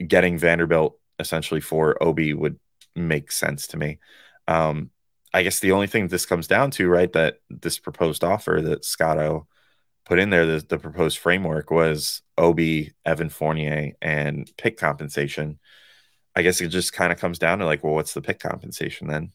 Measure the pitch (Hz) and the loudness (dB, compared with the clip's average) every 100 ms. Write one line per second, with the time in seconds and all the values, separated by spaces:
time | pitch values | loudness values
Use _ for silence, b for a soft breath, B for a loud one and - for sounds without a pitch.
0 | 82 92 90 85 85 85 82 80 78 - | 2 4 4 4 2 4 4 4 2 -2
1 | _ - - 82 - 78 - 80 78 - | _ -10 -4 -4 -2 -4 -2 0 2 2
2 | 82 80 78 73 76 73 _ _ - - | 2 2 0 0 -4 -4 _ _ -14 -6
3 | 82 78 71 - 78 73 - 80 73 76 | -2 -2 -4 -4 -4 -4 -8 -6 -6 -8
4 | b b b b - 82 80 76 - _ | b b b b 0 2 2 -2 -8 _
5 | _ _ _ 92 92 - 98 95 101 113 | _ _ _ 0 0 2 2 4 2 0
6 | 90 90 - 87 82 98 139 - 90 87 | 0 -2 -2 -2 2 2 2 0 2 4
7 | 90 82 80 - - - 87 - - - | 4 2 0 -2 -12 -10 -8 -6 -8 -2
8 | 82 76 85 101 - 82 80 78 - - | -2 0 -2 -2 0 -2 0 -4 -4 -2
9 | 80 78 76 78 - _ _ _ _ _ | 0 2 0 -2 -8 _ _ _ _ _
10 | - 87 104 90 82 80 76 78 82 78 | 0 2 4 4 4 0 -2 -6 -4 -2
11 | 80 - 87 92 90 78 - 80 80 76 | -2 0 0 2 0 -4 0 2 2 0
12 | - - _ - 85 82 80 78 73 - | -4 -8 _ 2 4 4 2 0 -4 -6
13 | 82 80 80 - 78 80 76 76 73 - | -2 -2 -4 -4 -2 -2 -2 -4 -4 -6
14 | 82 76 73 73 - - - - 78 73 | -4 -2 -2 -6 -10 -6 -4 0 -2 -2
15 | 76 - 71 - 76 76 b b b b | -6 -4 -4 -4 -8 -10 b b b b
16 | b b _ - 87 90 85 90 - - | b b _ 0 2 2 0 -2 -2 0
17 | 87 87 87 85 82 95 87 78 80 78 | 0 0 -4 0 0 2 0 0 0 0
18 | 76 - - - - 90 - - - - | -2 -6 -6 -4 -6 -8 -10 -8 -8 -8
19 | 76 78 85 | -6 -6 -8